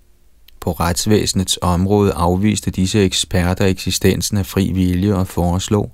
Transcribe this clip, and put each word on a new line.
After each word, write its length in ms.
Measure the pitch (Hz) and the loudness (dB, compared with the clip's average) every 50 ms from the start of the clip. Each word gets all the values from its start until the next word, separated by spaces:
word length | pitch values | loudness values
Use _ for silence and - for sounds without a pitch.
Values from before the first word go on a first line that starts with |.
| _ _ _ _ _ - - _ - - - - | _ _ _ _ _ -20 -20 _ -20 -20 -20 -8
På 120 | - 92 85 | -6 -4 -4
retsvæsenets 840 | - 85 85 90 - - 107 107 95 82 - - 98 90 - - - - | -2 -2 -2 -2 -2 0 2 2 2 2 0 -2 -2 -2 -2 -2 -2 -2
område 500 | 90 87 85 95 98 104 104 101 98 - | 0 0 0 2 2 2 2 2 2 2
afviste 580 | - 87 87 90 92 101 107 104 101 - 101 | 0 0 0 2 2 2 0 0 0 -2 -4
disse 340 | - - 92 92 - 107 98 | -2 -2 -2 0 2 2 2
eksperter 640 | 92 - - - - - 92 87 87 92 - 104 | 2 0 -2 -4 -2 -2 0 0 0 0 2 0
eksistensen 680 | 95 92 - - 98 90 - - 95 95 - - - 104 | 0 0 -2 -4 -6 -2 0 2 2 2 2 -2 -2 -2
af 100 | 104 92 | -2 -4
fri 260 | - - 98 98 - 90 | -2 -2 0 0 0 0
vilje 420 | 92 92 90 90 90 95 104 101 | 0 2 2 2 2 2 2 2
og 120 | 92 95 | 0 -2
foreslog 640 | - - 85 87 87 85 95 - - 107 104 - 120 | -2 -2 -2 0 0 0 0 -2 0 0 0 0 -2